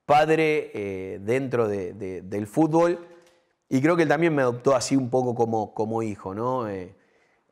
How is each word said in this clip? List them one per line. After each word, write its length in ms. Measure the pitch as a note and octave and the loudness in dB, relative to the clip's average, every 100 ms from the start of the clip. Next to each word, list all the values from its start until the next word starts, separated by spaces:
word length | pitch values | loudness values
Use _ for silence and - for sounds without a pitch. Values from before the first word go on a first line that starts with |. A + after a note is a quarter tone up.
| - | 2
padre, 640 | D3 D#3 D#3+ D#3 D3+ - | 4 6 2 2 0 -4
eh, 460 | G#2+ G2+ F#2+ F#2+ F#2+ | -8 -6 -6 -8 -8
dentro 460 | G2+ C3 C3+ A#2+ G#2+ | -2 -2 0 -2 0
de, 260 | G2+ F2+ | -2 -6
de, 280 | F#2+ F#2 F2+ | -8 -10 -10
del 260 | F#2 G#2 G#2+ | -6 -6 -2
fútbol, 580 | D3+ D#3 E3 E3+ F3 - - _ _ _ _ - | 2 4 4 2 0 -8 -20 _ _ _ _ -4
y 140 | C3+ | 0
creo 160 | D3+ F3 | 2 2
que 60 | |
él 60 | D3+ | 2
también 240 | D3 E3+ | 2 2
me 100 | D3 | 2
adoptó 320 | B2+ A#2+ C#3 B2+ | 0 0 2 2
así 200 | - C#3 | 2 0
un 140 | B2 | 2
poco 260 | C3 B2 A#2 | 0 0 0
como, 380 | A2+ A2+ G#2 | 0 0 -4
como 280 | - A2 A2+ | -4 -4 -2
hijo, 300 | A2+ G2 F#2+ | -4 -6 -10
¿no? 360 | G2 B2 C3 A2 | -6 -4 -4 -4
Eh, 260 | F#2+ F2 - _ _ _ _ _ | -8 -12 -18 _ _ _ _ _